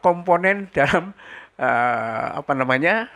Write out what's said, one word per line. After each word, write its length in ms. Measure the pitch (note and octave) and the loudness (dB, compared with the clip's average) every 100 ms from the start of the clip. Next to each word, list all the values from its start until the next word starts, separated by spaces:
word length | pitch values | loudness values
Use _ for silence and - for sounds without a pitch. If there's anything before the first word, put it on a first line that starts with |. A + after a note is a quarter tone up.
komponen 640 | D#3 F3 F3 F3 F#3 G3+ F#3+ | 0 0 2 2 2 0 -2
<laughs> 80 | |
dalam, 400 | - C#3 F3+ F#3 - - - - - | 0 2 0 -2 -14 -18 -20 -18 -4
eh, 640 | B2+ A#2+ A#2+ A#2 A2+ A2+ - - | 0 2 2 0 -4 -4 -6 -6
apa 120 | C#3+ C#3 | -4 -2
namanya, 500 | B2+ C3 D#3+ G#3+ A#3 | 0 2 2 0 -2